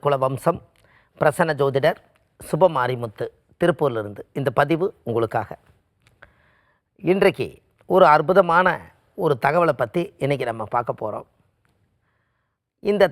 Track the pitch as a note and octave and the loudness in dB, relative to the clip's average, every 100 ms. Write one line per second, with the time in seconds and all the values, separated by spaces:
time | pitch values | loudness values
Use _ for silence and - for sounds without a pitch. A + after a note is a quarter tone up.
0 | C#3+ C#3 C3 C3+ - F3+ - _ _ _ | -2 -2 -2 -2 -4 -4 -10 _ _ _
1 | _ _ D3+ - E3+ D3 C#3 C3+ D3 - | _ _ -2 0 -2 0 0 2 0 -2
2 | _ _ _ _ - D#3 F3+ D3 B2 B2+ | _ _ _ _ -8 2 2 2 -2 -4
3 | A#2 - C3+ - _ _ E3+ - D3 A#2 | -8 -10 -12 -12 _ _ 0 0 -2 -2
4 | G#2 G#2 - - C3+ A#2+ C#3+ D#3+ F#3+ - | -8 -12 -14 -6 -4 0 0 0 -4 -6
5 | - A#2 A2+ A#2+ G2+ - _ _ _ _ | -6 -4 -2 -4 -8 -14 _ _ _ _
6 | _ _ - _ _ _ _ _ _ _ | _ _ -20 _ _ _ _ _ _ _
7 | F3+ F#3+ G3 - F#2 - _ _ _ F3+ | -2 2 2 0 -8 -10 _ _ _ 4
8 | F3+ D3+ D#3 F#3 F3 E3+ F#3 C#3+ - _ | 6 6 4 2 4 4 2 -2 -8 _
9 | _ - E3+ C3 C#3 D#3+ E3 C3+ A#2+ F3 | _ -4 -2 0 0 0 0 0 -4 -4
10 | E3+ - C3+ C#3 B2+ A2+ G#2 A#2+ A#2+ A2+ | -6 -6 -4 -4 -4 -6 -6 -4 -4 -8
11 | A2+ G#2+ - _ _ _ _ _ _ _ | -10 -10 -14 _ _ _ _ _ _ _
12 | _ _ _ _ _ _ _ _ - G3+ | _ _ _ _ _ _ _ _ -4 2
13 | F#3+ | 2